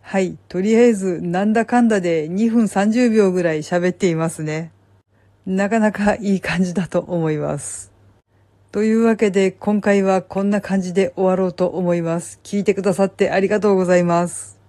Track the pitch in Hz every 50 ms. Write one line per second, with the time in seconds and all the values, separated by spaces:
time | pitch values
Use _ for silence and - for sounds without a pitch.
0 | _ - - 196 190 180 160 - _ _ - 180 190 214 226 226 240 240 226 196
1 | 190 185 175 156 175 175 170 185 202 214 214 233 220 - 240 240 240 226 220 196
2 | 175 175 165 160 151 160 175 196 226 226 220 240 226 190 - 196 202 214 220 247
3 | 247 240 220 220 202 190 180 185 170 170 156 156 156 - 180 175 175 180 180 -
4 | 202 180 165 160 165 160 160 - 156 151 151 156 165 165 _ _ _ _ _ _
5 | _ _ _ _ _ _ _ _ _ 190 185 190 202 202 220 226 214 214 196 -
6 | 202 202 - - 190 202 196 185 - - 165 175 190 180 170 202 175 151 - 175
7 | - - 180 170 160 156 156 147 147 151 151 143 - - - - - _ _ _
8 | _ _ _ _ _ _ _ _ _ _ _ _ _ _ - 208 214 220 220 226
9 | 226 226 226 214 233 202 180 196 190 185 185 _ - 208 208 208 - 208 202 202
10 | 190 190 190 190 185 _ - 196 196 202 208 202 202 - 196 196 180 180 170 196
11 | 190 175 - - 190 185 185 180 190 180 180 - 180 170 - 180 180 175 175 175
12 | 165 165 165 175 170 - - _ _ - 196 202 190 214 185 196 190 202 175 196
13 | 196 190 - - 196 - 160 196 196 190 214 214 196 208 196 185 185 175 180 180
14 | 175 170 170 170 175 170 - - - - - _ _